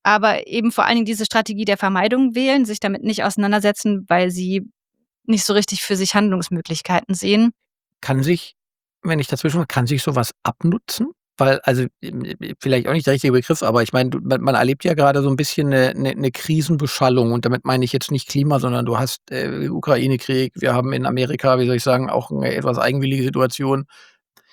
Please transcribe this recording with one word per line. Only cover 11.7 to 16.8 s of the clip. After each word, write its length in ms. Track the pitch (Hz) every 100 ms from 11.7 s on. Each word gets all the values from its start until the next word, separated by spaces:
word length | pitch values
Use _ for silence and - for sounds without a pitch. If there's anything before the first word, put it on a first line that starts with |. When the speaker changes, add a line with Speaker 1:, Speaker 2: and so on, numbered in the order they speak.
| 127 127 _
Speaker 2:
ähm, 240 | - 123
äh, 300 | 123 - - -
vielleicht 280 | 135 127 120
auch 60 |
nicht 120 | 156 139
der 60 |
richtige 200 | 139 143
Begriff, 280 | 127 123 160
aber 200 | 110 117
ich 100 | 113
meine, 160 | 123 131
du, 120 | 135
man, 180 | 131 131
man 140 | 131
erlebt 300 | 123 123 135
ja 100 | 180
gerade 260 | 156 143 143
so 80 | 139
ein 80 | 135
bisschen 320 | 147 - 143
'ne, 240 | 135 127
'ne, 200 | - 135
'ne 160 | - 139
Krisenbeschallung 1000 | 123 - 160 147 156